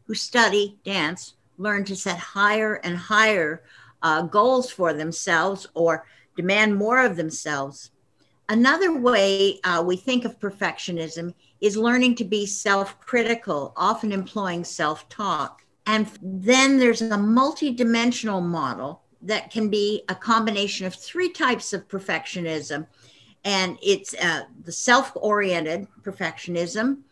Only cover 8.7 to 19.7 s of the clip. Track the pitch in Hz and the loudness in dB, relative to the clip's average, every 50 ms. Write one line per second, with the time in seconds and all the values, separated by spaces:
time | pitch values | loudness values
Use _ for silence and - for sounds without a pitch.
8.7 | 302 330 392 359 330 269 240 247 240 202 196 196 196 196 196 196 - - - 180 | 4 4 2 2 2 2 2 4 4 4 4 4 4 4 2 2 2 0 -2 -2
9.7 | 175 170 170 180 185 185 - 262 254 247 240 226 - - - 202 196 - 202 170 | 0 0 0 0 -2 -2 -2 -2 -2 0 -2 -4 -8 -6 -8 -8 -6 -4 -4 -4
10.7 | 156 - - - 175 165 165 156 - 165 170 175 175 _ _ _ _ - 196 208 | -4 -6 -8 -8 -6 -6 -6 -8 -8 -8 -8 -10 -10 _ _ _ _ -2 -2 0
11.7 | 196 220 220 233 240 254 254 247 240 240 226 180 208 208 202 196 - - - 208 | 0 2 2 2 4 4 4 4 2 0 -2 -2 -2 -2 -2 -4 -6 -4 0 0
12.7 | 196 196 196 196 - _ - - - 240 233 226 233 233 - 196 165 143 139 - | 2 2 0 -4 -8 _ -10 -2 0 0 2 0 -2 -2 -2 -4 -4 -4 -4 -6
13.7 | - - 175 196 220 220 - 214 196 196 185 - - 214 196 185 170 175 175 - | -4 -2 0 0 0 0 -2 -4 -4 -4 -6 -6 -6 -6 -4 -4 -4 -6 -8 -8
14.7 | - - 160 151 156 - - - - - 214 196 165 151 135 - - _ _ _ | -4 -2 -2 -2 -2 -6 -10 -18 -10 -6 -4 -2 -2 -2 -4 -8 -10 _ _ _
15.7 | _ _ - 208 220 220 214 214 - - - 190 190 185 185 220 254 262 269 269 | _ _ -2 0 0 0 0 -2 -6 -14 -12 -10 -8 -2 2 4 6 6 6 6
16.7 | 277 262 254 240 220 233 226 226 214 202 202 214 226 247 262 294 311 - 320 285 | 6 6 6 4 4 2 0 0 0 2 2 4 4 4 4 2 0 -2 -2 -2
17.7 | 240 240 247 233 233 233 233 247 240 - - 220 202 185 175 175 170 160 143 127 | 0 2 2 2 4 4 4 2 0 0 -2 -2 -2 -2 -2 -2 -2 -2 -2 -4
18.7 | 113 87 123 143 165 - _ _ _ - - 180 214 202 - - - 226 220 208 | -4 -6 -8 -10 -10 -14 _ _ _ -14 -6 -4 -4 -4 -4 -6 -4 -2 -2 0